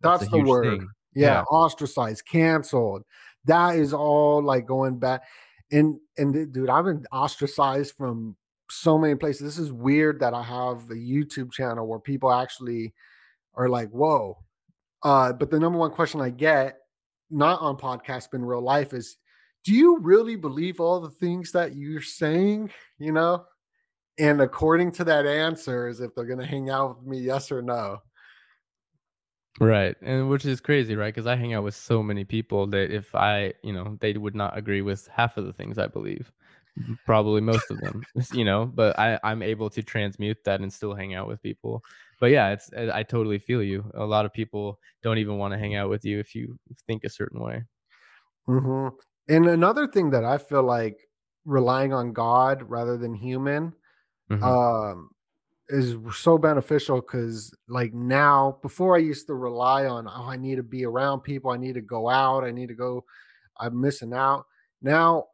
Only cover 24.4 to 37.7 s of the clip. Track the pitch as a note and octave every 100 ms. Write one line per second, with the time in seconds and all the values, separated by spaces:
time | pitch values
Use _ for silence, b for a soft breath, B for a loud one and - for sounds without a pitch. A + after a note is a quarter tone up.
24.4 | B2+ - D#3 E3 F3 E3+ E3 D3+ C#3+ D3
25.4 | D#3+ D#3+ - B2 A#2+ A#2 A#2+ - A#2 B2+
26.4 | C3 C#3 C3+ C3+ C3+ A#2+ B2+ C3 B2+ C3+
27.4 | - C3 A#2+ A#2+ G2+ G2+ _ b b b
28.4 | b b b _ _ _ _ _ _ _
29.4 | _ - A2+ G#2 F#2+ - - C3 C3+ C#3
30.4 | C#3 B2+ - C#3+ A2+ G#2+ G#2+ G#2+ A2+ B2
31.4 | A#2+ A2 G2+ - - A2+ G#2+ G2+ G2 A2
32.4 | - G2+ G2+ G2 F2+ G#2 - - G2+ G#2
33.4 | G2 - G#2+ F#2+ G2+ G#2+ G#2+ G#2 G#2 G#2
34.4 | G2+ - G2+ G2+ G2 G2 - - A#2 -
35.4 | F#2+ - G#2+ G#2+ G#2 - G1+ - - _
36.4 | b b b b A#2+ A2+ - A2 G#2+ G#2+
37.4 | A2 A2+ -